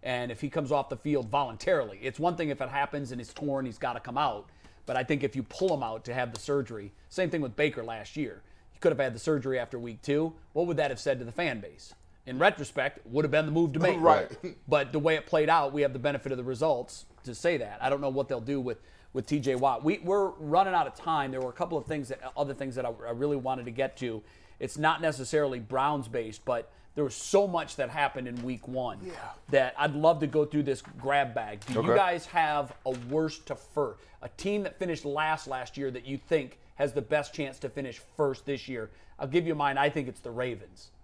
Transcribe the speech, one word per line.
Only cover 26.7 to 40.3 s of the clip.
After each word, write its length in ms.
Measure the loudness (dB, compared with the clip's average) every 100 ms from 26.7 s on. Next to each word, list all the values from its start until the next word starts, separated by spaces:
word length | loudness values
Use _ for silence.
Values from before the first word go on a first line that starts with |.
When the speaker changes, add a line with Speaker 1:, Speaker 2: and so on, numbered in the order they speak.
| -16 -10 -2
Speaker 1:
there 80 |
was 120 | -2 -2
so 320 | 2 4 4
much 300 | 0 -4 -4
that 120 | -4
happened 380 | 0 0 0 -8
in 160 | -6
week 240 | -6 -6 -6
one 300 | -4 -4 -6 -10
Speaker 2:
Yeah. 80 | -12 -12 -14 2
Speaker 1:
that 220 | 4 4 2
I'd 160 | 0 4
love 240 | 4 4
to 80 | 2
go 160 | 2
through 200 | 2 2
this 180 | 0 -2
grab 520 | -4 -8 2 2 2
bag. 280 | -2 -6 -10 -4
Do 60 |
you 60 | 0
Speaker 3:
Okay. 160 | 4 6
Speaker 1:
guys 300 | 6 2 0
have 480 | 2 4 2 -2 -6 -6
a 60 | -6 -2
worst 360 | 0 0 -4 -10
to 100 | -10
first, 440 | -6 -2 -2 -4 -18 -16
a 60 | -14
team 360 | -6 -2 0
that 140 | -2 -4
finished 280 | -4 -4 -2
last 420 | 0 2 0 -2
last 300 | -6 -6 -6
year 140 | -6
that 140 | -6 -8
you 120 | -8
think 400 | 2 0 0 -14 -20 -2
has 160 | 0
the 100 | 0
best 320 | 0 0 0
chance 240 | -6 -6 -6
to 100 | -8
finish 300 | -6 -8 -10 -16 0
first 280 | 0 0 -4
this 220 | -4 -4
year? 220 | -8 -8 -12 -20 -10
I'll 100 | 0
give 200 | 2 2
you 80 | 2
mine. 220 | 2 4
I 120 | 2
think 200 | 2 -6
it's 100 | -8
the 120 | -10